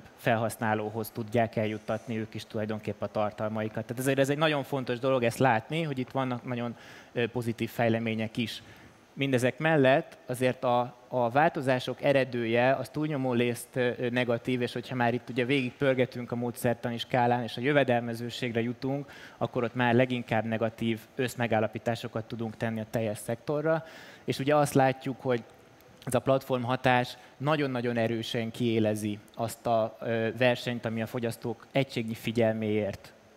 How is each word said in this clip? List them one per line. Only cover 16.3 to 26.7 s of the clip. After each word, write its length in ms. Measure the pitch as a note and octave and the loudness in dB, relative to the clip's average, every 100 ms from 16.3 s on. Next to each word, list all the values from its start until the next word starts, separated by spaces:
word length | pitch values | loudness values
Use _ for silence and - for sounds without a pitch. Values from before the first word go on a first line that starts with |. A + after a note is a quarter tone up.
a 40 | A#2+ | -4
módszertani 600 | A#2+ A2+ B2 A2+ B2 A#2 | -4 -2 -2 0 -4 -6
skálán, 440 | - B2+ A#2+ A#2+ | -2 2 4 2
és 140 | A2+ - | -2 -4
a 40 | |
jövedelmezőségre 1000 | B2+ D3 B2+ A#2+ A#2+ A2+ A#2+ - B2 A#2 | 2 4 4 2 0 -6 -8 -6 -4 -2
jutunk, 520 | A#2+ A#2 C3+ C#3+ C#3 - - - | -2 -4 -4 -4 -8 -16 -20 -6
akkor 260 | A#2 C3 | -4 -2
ott 100 | A#2 | -2
már 200 | B2+ B2 | 2 4
leginkább 500 | A#2 B2+ B2 - A2 | 4 4 0 -2 -2
negatív 560 | A2+ A2 A2+ - A#2 A2 - | 0 -2 -2 -2 -2 -2 -6
összmegállapításokat 1120 | - B2 - A#2 A2 G#2+ A#2 - A2+ B2 A2+ | -6 -4 -2 0 2 0 -2 -4 -4 -6 -8
tudunk 320 | - A2+ A2+ - | -8 -8 -8 -6
tenni 240 | A#2 A2+ | -6 -4
a 60 | G#2+ | -4
teljes 280 | A#2+ A2+ G#2+ | -2 -2 -4
szektorra. 680 | - A#2 - D3 D#3 D#3+ D#3 - - - | -6 -6 -4 -2 0 -2 -4 -16 -20 -8
És 140 | - B2+ | -6 -2
ugye 180 | C3+ D3 | 2 4
azt 180 | C#3+ | 4
látjuk, 460 | C#3 C3+ B2+ C#3 B2 | 4 4 2 -6 -6
hogy 220 | C3 A#2+ - - - - - - | -2 -2 -4 -20 -20 -20 -20 -16
ez 100 | - | -2
a 60 | A#2+ | 0
platform 420 | C3+ C3+ - B2+ | 4 2 2 -2
hatás 540 | A#2+ | 0